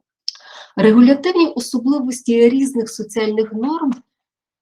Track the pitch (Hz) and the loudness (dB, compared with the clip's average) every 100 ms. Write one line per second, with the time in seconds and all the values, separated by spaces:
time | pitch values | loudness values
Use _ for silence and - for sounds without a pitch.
0 | _ _ - - - - - - 220 233 | _ _ -14 -14 -18 -20 -10 2 4 6
1 | 247 277 349 349 311 247 - 247 247 285 | 4 2 0 0 0 -2 -8 -4 -2 -2
2 | 254 240 - 233 240 269 269 233 220 - | -4 -6 -2 2 4 2 -2 -4 -6 -10
3 | 214 226 214 214 214 214 269 330 285 - | -10 -6 -2 -2 -4 -4 -6 -4 -4 -6
4 | _ _ _ _ _ _ | _ _ _ _ _ _